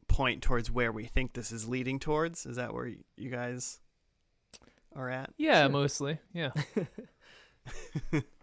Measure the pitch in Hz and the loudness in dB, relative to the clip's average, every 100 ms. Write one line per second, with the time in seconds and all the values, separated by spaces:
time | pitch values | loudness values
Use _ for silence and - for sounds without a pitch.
0 | - - 127 110 - 123 117 117 117 110 | 2 4 4 2 4 4 4 2 0 -2
1 | 113 131 127 120 110 117 110 127 123 135 | -2 0 0 -4 -8 -6 -4 -4 -2 -4
2 | 156 151 165 170 - 120 120 117 123 - | 0 0 0 -4 -8 -8 -6 -6 -8 -10
3 | - - 120 123 123 123 - - _ _ | -16 -12 -8 -6 -6 -6 -10 -12 _ _
4 | _ _ _ _ _ - - _ _ - | _ _ _ _ _ -20 -20 _ _ -10
5 | 127 127 131 - 311 202 139 139 143 - | -6 -6 -8 -2 6 8 8 4 0 0
6 | 139 156 - 170 147 151 143 - 160 - | -4 -4 -8 -6 -4 -2 -4 -4 -4 -8
7 | 254 _ - - - _ - - - 151 | -18 _ -20 -20 -20 _ -12 -12 -8 -8
8 | - 156 - - | -2 -2 -4 -12